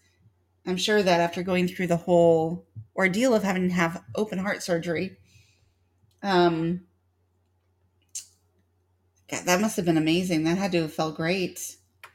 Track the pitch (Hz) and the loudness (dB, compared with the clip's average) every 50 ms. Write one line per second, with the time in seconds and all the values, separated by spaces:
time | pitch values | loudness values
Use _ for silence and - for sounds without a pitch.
0 | _ _ _ _ _ _ _ _ _ _ _ _ _ - 180 180 - - 214 214 | _ _ _ _ _ _ _ _ _ _ _ _ _ -6 -4 -2 0 2 2 2
1 | 196 190 175 170 170 170 170 185 175 190 185 180 180 180 - - 185 175 170 165 | 4 4 4 2 2 0 -2 -4 -4 -2 0 0 0 0 -2 -4 -2 0 0 -2
2 | - - 175 170 170 170 165 160 160 160 175 175 - _ _ - - - _ - | 2 4 4 6 8 6 6 4 2 0 -4 -6 -10 _ _ -20 -20 -12 _ 0
3 | 190 190 175 208 233 - 214 220 185 190 190 185 185 180 180 180 170 165 170 - | 0 0 2 2 2 2 2 2 2 0 0 0 0 0 0 0 0 0 -2 -6
4 | - - - - 214 208 - 185 185 208 196 - - - 175 165 170 175 165 156 | -14 -10 -4 -4 -4 -4 -4 -4 -4 -4 -4 -6 -2 -2 -2 -2 -2 -2 -4 -4
5 | 185 190 - - _ _ _ - _ _ _ _ _ _ _ _ _ _ _ _ | -4 -6 -10 -16 _ _ _ -20 _ _ _ _ _ _ _ _ _ _ _ _
6 | _ _ _ _ - 202 190 180 175 170 170 160 165 165 175 180 - _ _ _ | _ _ _ _ -4 0 2 4 4 4 2 0 -2 -2 -4 -4 -8 _ _ _
7 | _ _ _ _ _ _ _ _ _ _ _ _ _ _ _ _ _ _ _ _ | _ _ _ _ _ _ _ _ _ _ _ _ _ _ _ _ _ _ _ _
8 | _ _ _ - - - _ _ _ _ _ _ _ _ _ _ _ _ _ _ | _ _ _ -18 -18 -18 _ _ _ _ _ _ _ _ _ _ _ _ _ _
9 | _ _ _ _ _ _ 135 123 - 175 180 185 208 220 - - 175 170 165 160 | _ _ _ _ _ _ -10 -6 0 0 2 2 2 -2 -2 -2 -2 0 0 2
10 | 156 156 165 180 185 185 175 156 156 165 170 190 196 196 180 175 160 151 - - | 2 2 0 0 0 0 -2 -2 0 0 -2 -2 -2 -2 -2 -2 -2 -2 -4 -4
11 | 160 156 156 - 160 165 180 196 180 180 - - - - - - _ _ _ _ | -4 -4 -4 -4 -4 -2 -2 -2 -2 -6 -8 -10 -14 -14 -14 -18 _ _ _ _
12 | - - _ | -20 -20 _